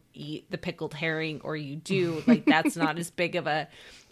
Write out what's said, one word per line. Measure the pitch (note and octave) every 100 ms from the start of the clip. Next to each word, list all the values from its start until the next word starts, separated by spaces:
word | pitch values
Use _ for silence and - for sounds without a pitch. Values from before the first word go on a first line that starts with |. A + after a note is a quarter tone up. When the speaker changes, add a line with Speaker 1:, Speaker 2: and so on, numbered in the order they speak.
| _
Speaker 1:
eat | - D3 D#3 -
the | F3+
pickled | F#3 - D#3
herring | D3 E3 D#3 D#3+ D3
or | - D#3
you | C#3+ D3+
do, | - F#3+ E3+ D#3+
Speaker 2:
<laughs> | F#3+
Speaker 1:
like, | A#3 -
that's | D#3 D4+ E3+
not | D#3+ D#3+
as | E3+
big | - E3+ E3+
of | D3+
a, | D#3 C#3+ - - - -